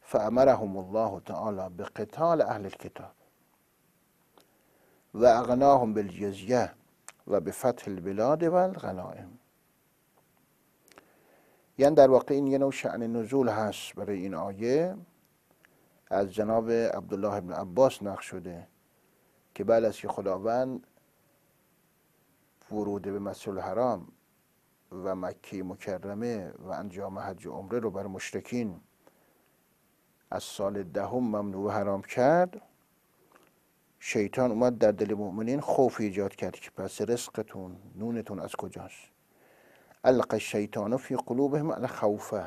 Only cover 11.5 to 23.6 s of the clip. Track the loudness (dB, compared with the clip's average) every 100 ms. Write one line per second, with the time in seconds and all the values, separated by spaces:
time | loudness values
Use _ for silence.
11.5 | _ _ 4 8 10 10 10 6 0 2
12.5 | 2 2 0 -4 -4 -4 -4 0 2 2
13.5 | 2 -2 -4 -12 -8 -4 -4 -4 -4 -6
14.5 | -4 0 2 0 -6 -16 _ _ _ _
15.5 | _ _ _ _ _ _ 0 0 0 2
16.5 | 2 2 2 2 -2 -4 -2 -2 -2 -6
17.5 | -8 -2 4 4 4 -8 -8 -10 -12 -10
18.5 | -14 -16 _ _ _ _ _ _ _ _
19.5 | -4 4 4 4 0 -6 -4 -2 -2 0
20.5 | 0 -2 -4 -12 _ _ _ _ _ _
21.5 | _ _ _ _ _ _ _ _ _ _
22.5 | _ -8 -6 -4 -4 -6 -6 -6 -8 -8
23.5 | -6